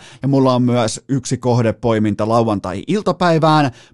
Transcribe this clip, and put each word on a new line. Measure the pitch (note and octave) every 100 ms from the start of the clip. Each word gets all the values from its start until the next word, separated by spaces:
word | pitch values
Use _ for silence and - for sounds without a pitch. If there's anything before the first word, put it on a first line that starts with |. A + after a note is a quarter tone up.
| - -
ja | C3
mulla | C#3 C3
on | B2
myös | B2 A#2+ A2 - -
yksi | C3+ - B2
kohdepoiminta | B2 A#2+ A2+ - A#2+ A2 G#2+ G2+ G#2+
lauantai-iltapäivään, | A#2 A2+ G2 F#2 F#2 - G3+ F#3+ E3 F3+ D#3+ D#3 D#3 C#3 - -